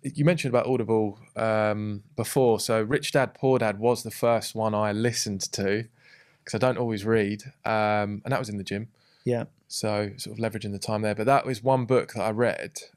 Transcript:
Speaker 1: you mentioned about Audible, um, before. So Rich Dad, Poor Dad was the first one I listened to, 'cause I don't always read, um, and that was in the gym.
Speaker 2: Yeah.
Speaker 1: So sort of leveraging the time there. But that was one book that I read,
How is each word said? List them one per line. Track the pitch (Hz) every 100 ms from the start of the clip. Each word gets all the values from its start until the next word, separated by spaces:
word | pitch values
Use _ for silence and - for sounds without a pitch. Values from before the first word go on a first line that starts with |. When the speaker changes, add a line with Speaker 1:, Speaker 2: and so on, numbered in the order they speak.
Speaker 1:
you | 139 - 151
mentioned | 170 131
about | 120 123
Audible, | 127 110 113 107 - - 113
um, | 113 107 107 107 104 104 - -
before. | 117 139 123 110
So | - 110
Rich | 107 123 -
Dad, | 143 120
Poor | - 131 127
Dad | 110 101
was | 117 117
the | 113
first | - 117 113 - 110
one | 110
I | 104 107
listened | 104 120 117 110 98 -
to, | - 98 104 117 _ - - _ _ -
'cause | 110
I |
don't | 127 117
always | 120 107 107
read, | 113 101 104 131 -
um, | 110 110 107 104 104 104 -
and |
that | 131
was | 113
in | 104
the |
gym. | 92 101 117 _ _ _
Speaker 2:
Yeah. | 123 120 - _ _
Speaker 1:
So | - 107 104 104 117
sort | 107 110
of |
leveraging | 113 104 104
the | 98
time | - 107
there. | 107 104
But | 110
that | 139 131
was | 110
one | 127 131 117
book | 131 -
that | 110
I | 104
read, | 107 117 - - - -